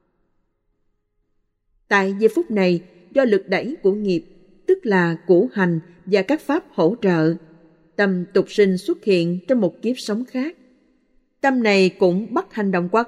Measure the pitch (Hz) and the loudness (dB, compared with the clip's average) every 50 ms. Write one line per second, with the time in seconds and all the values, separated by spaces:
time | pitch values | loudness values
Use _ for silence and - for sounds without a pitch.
0 | _ _ _ _ _ _ _ _ _ _ _ _ _ _ _ _ _ _ _ _ | _ _ _ _ _ _ _ _ _ _ _ _ _ _ _ _ _ _ _ _
1 | _ _ _ _ _ _ _ _ _ _ _ _ _ _ _ _ _ - 208 196 | _ _ _ _ _ _ _ _ _ _ _ _ _ _ _ _ _ -2 0 0
2 | 190 196 196 196 220 220 - 339 349 - 220 196 185 180 175 165 - - - - | 0 0 0 2 2 2 2 2 -4 -2 0 0 2 2 2 0 -4 -8 -20 -20
3 | - - - 269 262 233 202 190 - 180 190 165 - 233 320 - - 190 196 214 | -14 -6 0 0 2 2 2 0 -2 -2 -4 -4 -4 -6 -8 -4 -2 -2 -2 -2
4 | 208 196 175 160 - - - - _ _ _ _ _ - 381 392 - 226 196 185 | -2 -2 -2 -4 -4 -8 -20 -20 _ _ _ _ _ -2 -2 0 0 0 0 2
5 | 175 170 165 160 - - 180 170 226 254 - 208 185 175 170 160 165 - - _ | 2 0 -2 -4 0 2 2 4 2 0 0 -2 0 0 0 -2 -6 -10 -20 _
6 | - 185 196 190 185 - 294 311 - - 285 359 - - - - 165 165 233 240 | -8 -2 0 0 0 0 -2 -4 -2 -2 -4 -4 -4 -6 -4 0 0 0 0 0
7 | - 190 175 160 156 160 170 170 - - - _ _ _ _ _ _ _ _ - | 0 0 0 2 0 0 -2 -4 -8 -20 -20 _ _ _ _ _ _ _ _ -2
8 | 202 196 185 180 175 - - 202 180 - - 214 208 190 185 180 - - 349 - | -2 0 0 -2 -4 -2 -2 -2 -2 0 0 2 2 2 2 -2 -2 -6 -6 -4
9 | - 220 190 175 165 170 175 180 - - 262 240 196 170 - - - 220 254 - | 0 0 0 0 0 -2 -4 -4 -2 -2 0 0 0 -2 -4 -4 -6 -6 -6 -6
10 | - - 208 226 254 - - 254 262 320 359 _ _ _ _ _ _ _ _ _ | -6 -8 -6 -6 -8 -8 -8 -8 -8 -8 -10 _ _ _ _ _ _ _ _ _
11 | _ _ _ _ _ _ _ _ - 269 262 247 226 208 202 196 190 180 185 - | _ _ _ _ _ _ _ _ -2 0 0 0 2 2 4 4 2 2 2 2
12 | 196 180 175 190 226 - 233 330 381 - - 233 202 196 185 175 175 175 - 226 | 2 2 2 0 -2 -4 -4 -6 -6 -6 -6 -4 -4 -2 -2 -2 -2 0 -2 -2
13 | 240 | -2